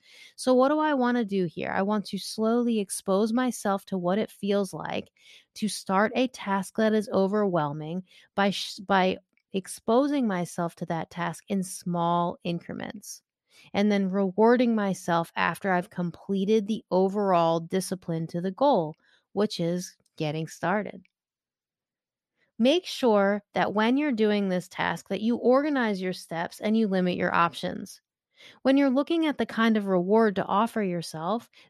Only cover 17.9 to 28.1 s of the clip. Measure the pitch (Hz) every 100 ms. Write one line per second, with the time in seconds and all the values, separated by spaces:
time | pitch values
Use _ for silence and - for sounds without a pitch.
17.9 | 185 - 165 160 175 185 185 285 220 156
18.9 | - _ _ _ 196 214 - 170 180 180
19.9 | - _ - 151 156 160 - 165 208 185
20.9 | 185 - _ _ _ _ _ _ _ _
21.9 | _ _ _ _ _ _ - 240 339 -
22.9 | - 247 208 196 208 - - - 196 220
23.9 | 269 302 220 214 208 196 180 170 - -
24.9 | 170 - 196 220 233 233 254 302 277 226
25.9 | 190 185 180 - 165 180 - 208 220 214
26.9 | 185 180 180 175 - 170 - 180 - 196
27.9 | - _